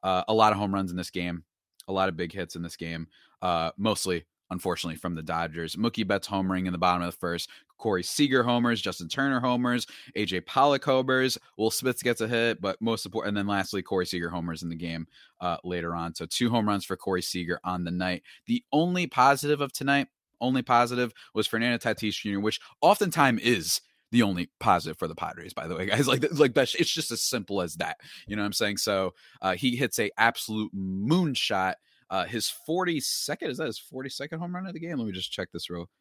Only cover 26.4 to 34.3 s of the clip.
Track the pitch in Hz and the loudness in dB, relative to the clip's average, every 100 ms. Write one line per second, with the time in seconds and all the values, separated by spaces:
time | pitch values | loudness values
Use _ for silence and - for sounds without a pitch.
26.4 | 143 120 127 - 170 - - 117 - 123 | 4 6 2 2 0 0 -4 -2 -2 -2
27.4 | 98 98 87 80 82 82 - - - 104 | -4 -2 -2 -4 -6 -6 -12 -20 -8 -2
28.4 | 104 101 107 104 - 98 92 - - - | -2 2 0 2 2 2 2 -4 -20 -4
29.4 | 95 90 127 120 131 - 104 - 113 - | -2 2 2 2 -2 0 -2 4 4 4
30.4 | - 107 107 98 95 95 107 170 170 127 | -4 -4 -4 -4 -4 -2 2 4 4 0
31.4 | - 98 92 - _ _ _ 95 90 113 | 0 0 0 -2 _ _ _ -4 -2 -4
32.4 | - - - 170 180 160 - - - 147 | -4 -6 -4 0 0 -2 -2 -4 -4 -6
33.4 | 330 127 156 147 - 131 135 - 139 | -6 -4 -6 -6 -12 -10 -10 -10 -10